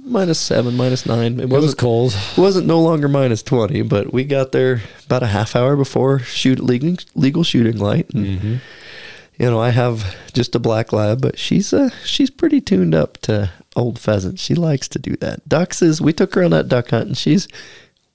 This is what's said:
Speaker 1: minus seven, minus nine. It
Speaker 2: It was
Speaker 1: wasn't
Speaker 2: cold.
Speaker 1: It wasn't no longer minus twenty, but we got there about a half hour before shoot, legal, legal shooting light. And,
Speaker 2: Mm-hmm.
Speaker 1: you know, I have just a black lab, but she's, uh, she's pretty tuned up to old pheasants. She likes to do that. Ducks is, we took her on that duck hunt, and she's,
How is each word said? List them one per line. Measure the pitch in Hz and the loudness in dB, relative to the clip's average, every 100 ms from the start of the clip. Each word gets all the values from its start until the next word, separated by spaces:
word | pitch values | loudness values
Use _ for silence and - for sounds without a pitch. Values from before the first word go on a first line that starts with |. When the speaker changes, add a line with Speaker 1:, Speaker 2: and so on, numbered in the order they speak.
Speaker 1:
minus | 269 240 185 156 | -4 -2 0 0
seven, | - - 120 123 | 0 0 0 0
minus | 127 127 - | 0 -2 -2
nine. | 117 117 123 | 0 0 -2
It | |
Speaker 2:
It | 127 | 0
was | 135 | 2
Speaker 1:
wasn't | 151 - | 2 0
Speaker 2:
cold. | 123 117 123 98 - - | 0 2 0 -2 -4 2
Speaker 1:
It | |
wasn't | 185 185 156 | 2 2 2
no | 165 | 4
longer | 165 160 143 | 4 2 2
minus | 143 131 110 | 2 2 0
twenty, | - 127 107 117 | 0 0 2 0
but | 110 101 101 | 0 0 0
we | 120 | -2
got | 135 135 131 | 0 0 0
there | 131 131 123 101 - - | 2 2 0 -4 -16 -4
about | 127 | -2
a | 123 | 0
half | 101 110 123 | 0 0 0
hour | 123 143 | 2 2
before | 135 - 127 135 | 0 0 2 0
shoot, | 120 - 131 131 | -2 -2 2 2
legal, | 123 123 151 180 - | 2 0 0 -4 -6
legal | - 135 160 | 0 0 2
shooting | - 131 113 110 | 0 2 2 2
light. | 101 160 - | 0 0 -2
And, | 131 98 | -4 -2
Speaker 2:
Mm-hmm. | 92 104 120 - - - - - - - - | -4 -4 -4 -8 -20 -20 -20 -20 -20 -20 -4
Speaker 1:
you | 123 | 0
know, | 113 | 2
I | 120 | 2
have | 120 123 113 98 - - | 2 0 -2 -6 -10 -8
just | - 113 | -4 -2
a | 120 | -2
black | 117 110 113 | 0 0 0
lab, | 107 107 117 | 0 0 0
but | 131 - | -2 -4
she's, | - - 202 | 0 0 2
uh, | - 269 - | 2 0 -2
she's | - - 269 | -6 0 0
pretty | - 330 285 | 0 0 0
tuned | - 185 180 | 2 0 2
up | 160 - - | 2 0 -4
to | - 107 101 - _ - | -2 -2 -2 -6 _ -4
old | 120 - | -4 -4
pheasants. | - 104 95 92 | -2 -2 -2 -6
She | - | -2
likes | 147 165 139 - | 0 0 -2 -4
to | - | -8
do | 135 - | -6 -6
that. | - - - | -6 -8 -2
Ducks | 143 180 - | -2 0 2
is, | 170 156 | 2 4
we | 147 | 0
took | 165 185 - | 0 0 2
her | |
on | 175 | 2
that | 165 131 | 2 2
duck | 127 - | 0 0
hunt, | 117 202 | -2 -2
and | 127 | -4
she's, | - 151 - - - - - _ _ | 0 0 0 -12 -20 -20 -20 _ _